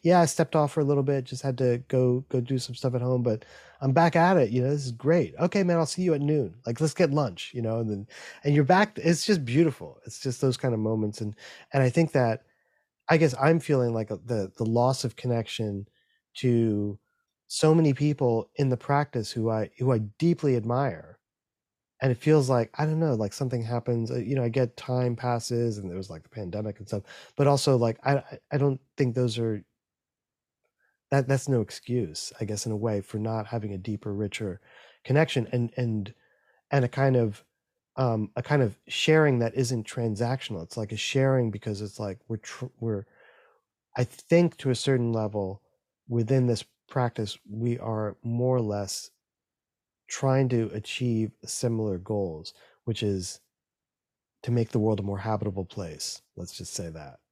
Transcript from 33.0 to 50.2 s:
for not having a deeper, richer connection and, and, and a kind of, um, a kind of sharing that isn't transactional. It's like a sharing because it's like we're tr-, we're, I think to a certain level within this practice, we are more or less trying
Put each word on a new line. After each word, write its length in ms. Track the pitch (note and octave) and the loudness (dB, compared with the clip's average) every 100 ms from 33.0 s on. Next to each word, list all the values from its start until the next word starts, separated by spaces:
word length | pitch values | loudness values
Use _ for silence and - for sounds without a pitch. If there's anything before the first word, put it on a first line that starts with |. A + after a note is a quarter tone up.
for 180 | - G#2+ | -4 -6
not 300 | A2 A2+ G#2 | -4 -4 -4
having 240 | A#2 G#2 | -6 -6
a 60 | G2 | -8
deeper, 360 | F#2+ G#2 G#2+ | -6 -6 -6
richer 460 | G2+ G#2 - G#2 F2 _ - - _ | -4 -4 -4 -8 -8 _ -20 -20 _
connection 440 | - C#3 D#3+ C3+ A2 | 0 2 2 0 -2
and, 200 | B2 A#2+ - | -2 -2 -2
and, 380 | A#2+ A2 F#2+ - _ _ _ _ _ | -2 -2 -6 -14 _ _ _ _ _
and 140 | C#3+ | 0
a 40 | B2 | 0
kind 280 | - C3+ B2+ | 0 2 4
of, 260 | A2+ G2+ _ _ _ _ _ - | 2 -4 _ _ _ _ _ -4
um, 340 | B2+ A2 G#2 - | -2 0 -4 -6
a 60 | |
kind 200 | - D3 | 0 2
of 160 | A#2 - - | 2 -2 -10
sharing 540 | - - D#3 D3+ B2 | -2 4 6 6 4
that 160 | A#2 - | 0 0
isn't 280 | B2 B2 | -2 -2
transactional. 800 | G#2+ - A#2 G#2 A#2+ C3 - G2 | -6 -4 -4 -2 -2 -4 -6 -10
It's 140 | E2+ - | -8 -8
like 160 | G#2+ | -8
a 40 | A2 | -6
sharing 540 | - C3+ C3+ C3+ A#2 | -2 2 2 2 0
because 320 | G#2 - G#2 | -4 -6 -6
it's 160 | G#2 - | -8 -8
like 220 | G#2+ F#2 _ | -10 -10 _
we're 80 | A2 | -10
tr-, 300 | - - B2+ _ | -10 -14 -14 _
we're, 280 | A2+ G#2 G2+ _ - _ _ _ _ _ _ - | -4 -4 -8 _ -20 _ _ _ _ _ _ -4
I 80 | |
think 520 | B2 - - E3+ E3+ - | -4 -4 2 4 4 0
to 120 | C3+ | -2
a 60 | B2 | -2
certain 360 | - C3 A#2 | 0 0 0
level 500 | A2+ G#2+ G#2+ F#2+ G2 _ _ _ _ - | -2 -2 -4 -6 -8 _ _ _ _ -4
within 380 | A#2 A2 C3+ B2 | -2 2 2 2
this 180 | A2 - _ _ | 0 -6 _ _
practice, 500 | C#3 A#2+ - G#2 - - | -4 -2 -4 -8 -8 -12
we 260 | G#2 A#2+ A#2 | -6 -4 -4
are 360 | A2+ A2 G#2+ - | -4 -4 -6 -6
more 320 | A#2 A#2 B2+ B2+ | -6 -2 0 2
or 40 | |
less 500 | G#2+ G#2 G2 - - _ _ _ _ _ _ _ _ _ _ | 0 -4 -4 -8 -14 _ _ _ _ _ _ _ _ _ _
trying 420 | - | -2